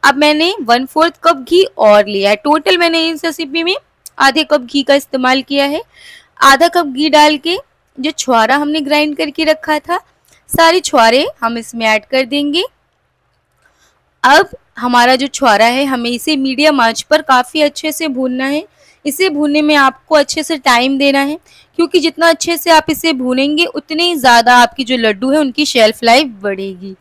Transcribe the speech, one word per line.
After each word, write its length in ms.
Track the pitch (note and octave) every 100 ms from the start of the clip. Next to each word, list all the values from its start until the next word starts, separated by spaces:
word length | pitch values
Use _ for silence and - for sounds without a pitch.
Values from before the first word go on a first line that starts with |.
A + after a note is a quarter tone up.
अब 140 | C4+ C#4
मैंने 360 | D4+ D4+ E4+ G#4+
वन 220 | A#3 A#3+ C4
फोर्थ 320 | - E4 E4
cup 140 | E4 D#4
घी 240 | B3 E4+ F#4+ -
और 280 | G#3+ G#3 G#3
लिया 220 | G3+ G3
है। 60 | G#3
Total 400 | D4 D#4 D#4 F#4
मैंने 300 | E4+ E4 D#4+
इस 160 | D#4+ E4+
recipe 380 | D#4 D#4 D4+
में 120 | E4 G4 _ _ - -
आधे 240 | C4+ B3+ D4+
cup 160 | D4
घी 200 | B3 C#4+
का 120 | C#4 C#4+
इस्तेमाल 460 | - C4+ B3+ C4+
किया 220 | B3+ C#4 C#4
है। 140 | D4+ A#4 _ - - _ _
आधा 240 | C4+ C4+ E4+
cup 160 | F4 D4+
घी 220 | B3+ D4+
डाल 260 | D4 D4+ D4+
के 180 | E4 F#4 - _ _ -
जो 140 | C4+
छुआरा 420 | D#4 - A#3 A3 C#4
हमने 240 | D4 D#4
grind 340 | C#4+ D4 D4+ D4
करके 260 | D#4+ C#4+ D#4+
रखा 340 | D#4 D#4 D4+
था, 200 | D4+ F4+ _ _ _ _ _
सारे 300 | - E4 F4+
छुआरे 440 | - C#4+ A3+ B3 G4 -
हम 160 | A#3 A#3
इसमें 280 | A3+ A#3+ A3
ऐड 200 | G#3+ G#3+
कर 200 | C4 C4
देंगे। 380 | C#4+ C#4+ D4+ A4 _ _ _ _ _ _ _ _ _ _ _ _ _ _ _
अब 260 | B3 D4 F4 - _ -
हमारा 380 | B3 A#3+ A#3+ C4
जो 120 | C4+
छुआरा 360 | - C4 G#3 A3+
है, 160 | B3 C#4
हमें 240 | C4 A#3
इसे 260 | A#3+ - D4+
medium 440 | C4+ C4 D4+ C#4
आंच 200 | A3+ A3+
पर 180 | - D#4
काफ़ी 380 | D#4 C4 B3 D#4
अच्छे 300 | D4 D4 D#4
से 160 | D#4 D#4+
भूनना 360 | B3+ C4 B3+ C4+
है। 180 | D4 G4+ _ _ _ D4
इसे 240 | C#4+ F#4+
भूनने 320 | D4 D4 D4
में 140 | D4+ D4
आपको 400 | C4+ C4 _ D4+
अच्छे 280 | C#4+ -
से 140 | D4+ D#4+
time 380 | C4+ A#3+ B3+ C4+
देना 220 | C#4 C#4
है, 160 | C#4 D#4 _ _ _ -
क्योंकि 220 | E4+ F4+
जितना 300 | D#4 D4+ E4
अच्छे 260 | E4 - E4
से 140 | E4+
आप 140 | D#4+ D#4
इसे 240 | D#4 E4
भूनेंगे, 520 | C#4 B3+ B3+ C#4+ D4+ E4+
उतने 380 | - - D#4
ही 120 | F4 E4
ज़्यादा 400 | B3 A#3+ A#3 B3
आपकी 260 | A#3+ -
जो 140 | A#3+ B3+
लड्डू 340 | A3+ G3+ B3+
है, 80 | D4
उनकी 260 | C#4+ A#3+ D4
shelf 340 | B3 A3 A3
life 240 | A#3 A#3+ D4 G#3
बढ़ेगी। 540 | G3+ G3 G3 F#3 G3 F#3+